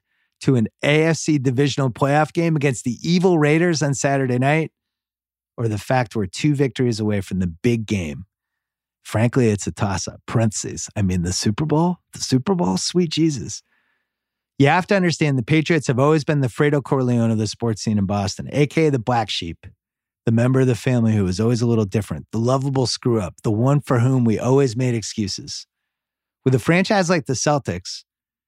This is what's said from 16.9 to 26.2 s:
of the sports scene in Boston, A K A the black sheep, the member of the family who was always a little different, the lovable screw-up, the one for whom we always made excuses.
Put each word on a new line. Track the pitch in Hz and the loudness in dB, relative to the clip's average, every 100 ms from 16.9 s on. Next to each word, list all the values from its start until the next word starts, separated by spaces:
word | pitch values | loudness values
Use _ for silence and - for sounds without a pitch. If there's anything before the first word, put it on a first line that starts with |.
| 139 127 120 117 | 0 2 2 2
of | 110 | 2
the | 107 | -2
sports | - 117 107 | -4 -4 -4
scene | - 107 | -2 0
in | 95 | 0
Boston, | 101 98 - - | -2 -4 -6 -6
A | - 147 | 0 0
K | - 156 | 2 0
A | |
the | 139 | 0
black | 113 120 107 | 0 -2 -2
sheep, | - 85 82 87 - _ _ _ _ - | -6 -8 -12 -18 -20 _ _ _ _ 0
the | |
member | 113 123 131 | 2 2 2
of | 131 | 2
the | 120 | 0
family | - 123 113 110 | 0 0 2 2
who | 92 | 0
was | 90 | 0
always | 113 120 | 0 0
a | 117 | 0
little | 117 104 | 0 0
different, | 113 98 80 - | -2 -4 -10 -8
the | 110 | -4
lovable | 117 135 135 135 123 | 0 0 0 -2 -2
screw-up, | - 131 117 90 - | -2 -2 -2 -2 -6
the | - | -4
one | 104 127 147 | 0 2 2
for | - 123 | 2 2
whom | 120 131 | 4 2
we | 117 104 | 2 2
always | 120 135 139 113 | 2 2 2 0
made | 127 117 | -2 -2
excuses. | 101 - 98 - - - - _ _ _ _ _ | -6 -6 -6 -6 -12 -14 -16 _ _ _ _ _